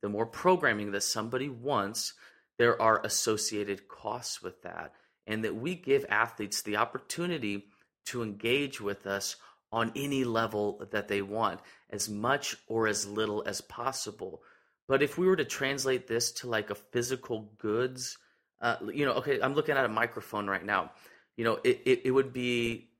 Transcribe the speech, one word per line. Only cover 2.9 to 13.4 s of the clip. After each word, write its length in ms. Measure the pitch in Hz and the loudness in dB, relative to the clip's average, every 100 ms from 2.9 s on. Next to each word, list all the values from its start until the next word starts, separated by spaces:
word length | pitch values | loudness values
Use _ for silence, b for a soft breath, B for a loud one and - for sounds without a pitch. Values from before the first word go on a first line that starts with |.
| 110 104 | 4 4
associated 800 | - - 107 - 104 101 98 - | 0 2 2 0 -2 -2 -4 -8
costs 540 | - 107 120 120 - | -12 -8 -6 -6 -8
with 200 | 92 90 | -10 -12
that. 300 | - 82 80 b b b - | -14 -12 -12 b b b -6
And 160 | 110 | -4
that 120 | 110 110 | -2 -4
we 200 | 139 175 | -6 -6
give 300 | - 139 - | 2 2 4
athletes 520 | 107 117 - 104 - | 2 2 -2 -6 -4
the 160 | - 104 | -2 0
opportunity 880 | 117 - - - 175 165 107 101 - b b _ - | 0 -2 -8 -6 -2 -2 -2 -4 -8 b b _ -10
to 180 | 123 | -6
engage 580 | 113 101 113 131 139 135 | -6 -2 2 2 0 -4
with 240 | 104 101 98 | -6 -6 -2
us 300 | 98 98 - B B _ | -2 -2 -10 B B _
on 180 | 113 117 113 | -2 0 0
any 280 | 143 139 | -2 0
level 640 | 123 113 113 107 104 98 - | 2 2 2 0 -2 -2 -4
that 180 | 107 101 | -4 0
they 120 | 101 | -2
want, 380 | 98 107 110 85 B B B | -2 0 0 -2 B B B
as 180 | 104 104 | -6 -6
much 480 | 104 113 143 - - _ | -2 0 0 0 -10 _
or 200 | 113 110 | 0 2
as 180 | 104 101 | 2 -2
little 380 | 104 107 104 | -2 0 0